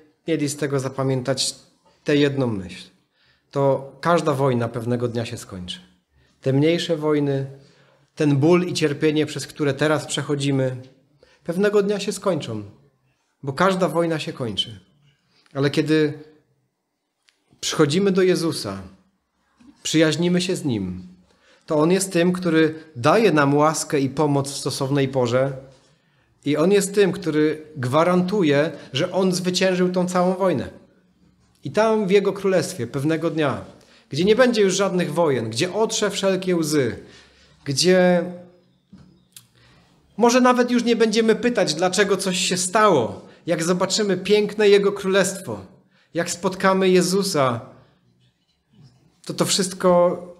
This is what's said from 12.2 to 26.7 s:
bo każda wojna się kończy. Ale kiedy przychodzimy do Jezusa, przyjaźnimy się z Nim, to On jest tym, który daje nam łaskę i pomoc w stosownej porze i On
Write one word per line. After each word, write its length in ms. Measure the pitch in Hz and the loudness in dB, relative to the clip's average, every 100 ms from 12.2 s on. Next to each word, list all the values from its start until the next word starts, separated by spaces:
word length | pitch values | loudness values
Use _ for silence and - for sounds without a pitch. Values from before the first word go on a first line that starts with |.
| 196 160 - 107 104 - _ _ _ _ _ _ | -4 -4 -4 -10 -12 -18 _ _ _ _ _ _
bo 100 | 123 | -8
każda 340 | 135 190 185 175 | 0 0 2 -2
wojna 320 | 165 170 156 | 0 -2 -4
się 140 | 131 | -6
kończy. 460 | 113 120 98 - 101 _ _ _ _ _ _ _ | -8 -6 -6 -10 -14 _ _ _ _ _ _ _
Ale 160 | 139 143 | -4 0
kiedy 500 | 151 147 156 151 147 - _ _ _ _ _ _ _ _ _ _ _ _ _ | 0 2 2 2 -2 -16 _ _ _ _ _ _ _ _ _ _ _ _ _
przychodzimy 520 | - - 147 170 196 | -6 0 2 2 0
do 100 | 185 | 2
Jezusa, 600 | 185 165 165 139 104 98 90 - _ _ _ _ _ _ - _ | 2 2 -2 -4 -8 -10 -14 -20 _ _ _ _ _ _ -20 _
przyjaźnimy 580 | - 156 160 151 175 175 | -2 2 2 2 0 0
się 140 | - 165 | -2 -4
z 100 | 139 | -2
Nim, 420 | 110 92 90 - - _ _ _ _ - | -4 -4 -8 -14 -20 _ _ _ _ -4
to 100 | 156 | 0
On 160 | 160 | 2
jest 220 | 190 190 | 2 0
tym, 200 | 170 180 | 2 2
który 420 | 180 170 160 156 160 - 123 | 0 0 2 2 0 -12 -2
daje 360 | 147 202 214 | 2 4 4
nam 240 | 151 139 143 | 4 4 4
łaskę 440 | 151 151 - 147 | 2 0 -2 -2
i 100 | 135 | -2
pomoc 420 | 135 151 139 135 | 0 0 0 -2
w 60 | - | -6
stosownej 500 | 139 135 135 143 135 | -6 -6 -2 0 0
porze 500 | 135 120 127 135 139 - _ _ _ _ _ _ _ 139 | 0 0 0 0 -4 -16 _ _ _ _ _ _ _ -4
i 120 | 147 | 0
On 140 | 175 | 2